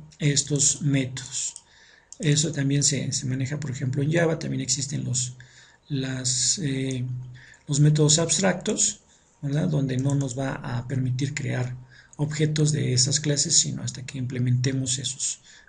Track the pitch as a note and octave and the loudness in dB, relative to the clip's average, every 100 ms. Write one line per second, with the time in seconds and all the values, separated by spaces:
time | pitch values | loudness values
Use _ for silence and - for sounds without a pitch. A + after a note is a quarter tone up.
0 | - - D3 C#3 - D3 - - C#3+ C#3 | -16 -2 0 2 0 2 2 2 2 2
1 | B2 - - - - - - - - - | 0 -6 -8 -6 -8 -10 -20 -20 -20 -20
2 | _ - D#3+ D3 D#3+ C#3+ C#3 C#3+ C3+ C3 | _ -2 2 4 2 0 2 2 2 0
3 | B2 - B2+ C3 C3 D3 D3 B2 B2+ C#3+ | -2 -4 -2 -2 -2 -4 -4 -4 -2 0
4 | C#3+ E3+ E3 D#3+ C3+ C3 C3 D3 - C#3 | 2 2 2 0 -2 -4 -2 -2 -2 -4
5 | B2 B2 B2 - - - - _ - C#3 | -2 -2 -4 -8 -20 -20 -20 _ -6 -4
6 | C3 C3 B2+ - - - C#3+ C3 C3 B2+ | -4 -4 -2 0 0 0 -2 -2 -2 -2
7 | B2+ - - - - - - C#3 D3+ D3+ | -4 -6 -10 -16 -20 -16 -2 4 6 6
8 | D3 E3 E3 - F#3+ F3+ G#3 - - - | 6 6 4 2 2 2 -2 0 0 -2
9 | _ _ _ _ C#3+ D3 F3+ D3 C3 B2+ | _ _ _ _ -2 0 2 2 0 0
10 | C#3 C#3 C3+ B2 C3+ - B2+ B2 - B2+ | 0 0 0 -2 -4 -4 -4 -6 -2 -2
11 | B2+ B2+ C#3+ - B2 B2+ B2+ - - - | 0 0 -2 -4 -4 -2 -4 -6 -14 -20
12 | - - D3 - D3+ D3+ D3+ C3 B2+ B2+ | -18 -6 -4 0 0 4 2 2 2 2
13 | - - D3 C#3+ - - D3 B2+ B2 - | 2 2 0 0 2 2 2 -4 -6 -8
14 | B2 C3+ B2 B2+ B2+ B2 C3 C3+ C3 - | -10 -6 -4 0 2 2 2 0 -2 -4
15 | B2 - - - - - | -4 -6 -6 -8 -16 -20